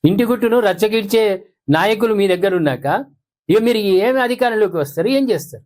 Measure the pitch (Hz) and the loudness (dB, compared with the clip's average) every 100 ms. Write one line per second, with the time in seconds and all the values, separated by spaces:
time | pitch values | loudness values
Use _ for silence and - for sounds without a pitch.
0 | 147 196 233 247 233 233 214 175 214 220 | 2 0 0 0 0 2 0 0 0 -2
1 | 202 226 214 190 - _ - 151 196 220 | 0 0 0 -2 -8 _ -2 0 2 0
2 | 226 214 196 180 190 180 151 127 139 185 | 0 0 0 0 0 0 -2 -2 -2 -4
3 | 277 _ _ _ - 196 226 220 202 185 | -4 _ _ _ 0 0 2 0 2 2
4 | 220 262 247 247 247 220 208 165 143 - | 2 0 -2 0 0 0 0 -2 -6 -4
5 | 196 269 269 180 - 113 | -2 0 0 -2 -4 -18